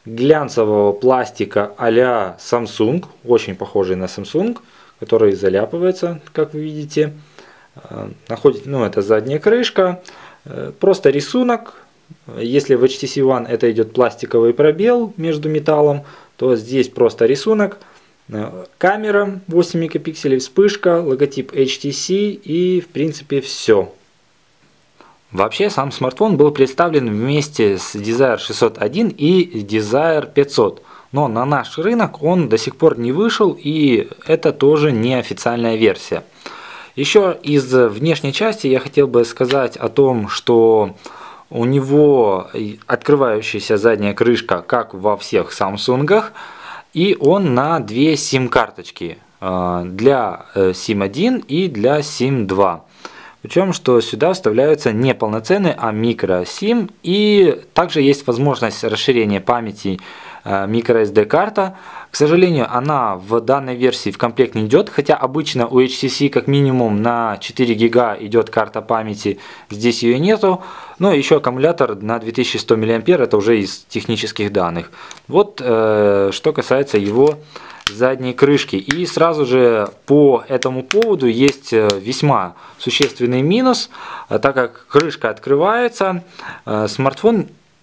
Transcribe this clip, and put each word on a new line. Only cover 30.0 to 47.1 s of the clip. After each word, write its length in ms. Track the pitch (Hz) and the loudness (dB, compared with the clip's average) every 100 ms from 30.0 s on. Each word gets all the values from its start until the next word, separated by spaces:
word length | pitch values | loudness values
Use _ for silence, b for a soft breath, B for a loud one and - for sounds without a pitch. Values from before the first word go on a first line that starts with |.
| 165 151 143 | 2 0 0
пятьсот. 520 | - 139 - 104 - B B B | 0 0 2 2 0 B B B
Но 160 | 139 143 | -4 -2
на 160 | 110 | -2
наш 360 | 131 147 117 - | -2 -2 -4 -4
рынок 420 | 180 233 170 - | -2 0 -2 -2
он 280 | 151 185 139 | 0 0 2
до 100 | 113 | 0
сих 160 | - - | -2 2
пор 240 | 160 120 | 2 2
не 120 | 117 | -4
вышел, 460 | 143 226 - 196 - | 0 0 2 0 0
и 480 | 147 156 143 113 - - - | -4 0 2 2 0 -8 -2
это 240 | 160 160 | 0 0
тоже 400 | 147 139 151 151 | 2 2 4 2
неофициальная 840 | 117 120 131 120 95 117 120 117 110 | 0 0 -2 -4 -4 -4 -2 -2 2
версия. 480 | 110 92 - - - B B B B B B - | 0 0 -6 -10 -10 B B B B B B -8
Еще 360 | 143 214 190 | 0 2 2
из 420 | 170 147 147 127 | -2 0 0 2
внешней 580 | 127 120 104 156 147 139 | 4 2 2 -2 -2 -2
части 360 | 131 220 214 135 | -2 -4 -2 0
я 120 | 131 | 0
хотел 280 | 139 - 139 | 0 0 2
бы 180 | 120 117 | 2 0
сказать 500 | - 127 139 120 - | -2 0 0 -2 -4
о 140 | 117 | -4
том, 400 | 110 135 120 101 | 2 2 2 -4
что 640 | - - 117 113 110 101 - B B B B B | -6 2 4 6 4 2 -6 B B B B B
у 160 | 120 120 | -4 0
него 840 | 139 131 143 151 135 107 92 - | 0 2 4 6 6 4 0 -4
и 260 | 117 107 107 - | -8 -8 -10 -6
открывающаяся 920 | - - 147 127 107 110 107 - 107 | -4 2 2 2 0 -4 -6 -2 2
задняя 360 | 113 104 101 | 2 2 0
крышка, 480 | 101 117 113 - 90 | 0 2 2 0 -4
как 320 | - 120 110 | -2 -4 -4
во 240 | 98 101 101 | -4 -2 -2
всех 340 | - 104 85 | -2 -2 -2
Самсунгах, 800 | - 98 104 - 127 151 208 220 B B B B B B | -4 -4 -4 -2 0 2 0 0 B B B B B B
и 240 | 151 190 | -2 0